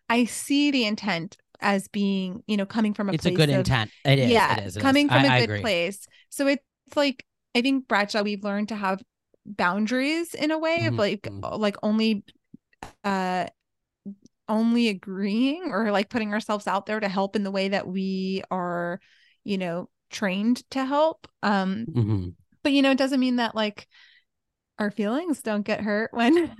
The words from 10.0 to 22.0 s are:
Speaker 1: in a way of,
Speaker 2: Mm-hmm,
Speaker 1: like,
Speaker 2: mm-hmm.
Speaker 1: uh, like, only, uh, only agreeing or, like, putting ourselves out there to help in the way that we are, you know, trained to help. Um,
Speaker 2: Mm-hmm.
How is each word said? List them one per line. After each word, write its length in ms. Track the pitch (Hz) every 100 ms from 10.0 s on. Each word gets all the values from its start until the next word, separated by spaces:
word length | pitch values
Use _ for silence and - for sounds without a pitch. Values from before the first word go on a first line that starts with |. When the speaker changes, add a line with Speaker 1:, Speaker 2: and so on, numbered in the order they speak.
| 269 330 339
Speaker 1:
in 180 | - 302
a 60 | 311
way 260 | 320 339 330
of, 80 |
Speaker 2:
Mm-hmm, 60 | -
Speaker 1:
like, 280 | 202 202 -
Speaker 2:
mm-hmm. 140 | 98
Speaker 1:
uh, 140 | - 143
like, 200 | 214 196
only, 400 | 214 214 220 208 - _ _ - _ _ - _
uh, 440 | 202 190 185 180 - - _ _ _ _ 202 202 _ _ -
only 420 | 214 226 240 233
agreeing 840 | 190 - 190 202 214 262 320 349
or, 200 | 190 220
like, 180 | 202 -
putting 240 | 240 214
ourselves 340 | 208 - 208 202
out 180 | 190 -
there 140 | 214
to 80 | 202
help 260 | 190 196 214
in 80 |
the 80 | 196
way 180 | 196 196
that 180 | 196 -
we 560 | 190 190 190 190 190 -
are, 480 | 185 175 175 175 175 - _ _ _
you 140 | - 190
know, 320 | 180 170 - _ _
trained 540 | - 202 185 220 247 -
to 120 | 269 269
help. 420 | 285 320 - - _
Um, 440 | 202 196 190 196 226
Speaker 2:
Mm-hmm. 400 | 131